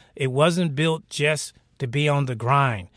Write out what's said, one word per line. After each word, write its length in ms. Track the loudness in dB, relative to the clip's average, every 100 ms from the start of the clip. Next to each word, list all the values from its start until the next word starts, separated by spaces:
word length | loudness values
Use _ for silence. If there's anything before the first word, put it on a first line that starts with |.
| _ -6
It 160 | -2
wasn't 460 | 2 2 2 0 0
built 320 | 0 -2 -6
just 420 | -2 0 0 -6 -14 _ -10
to 80 | -4
be 200 | 0 0
on 180 | 0 -2
the 100 | -2
grind. 520 | 2 2 2 -2 -10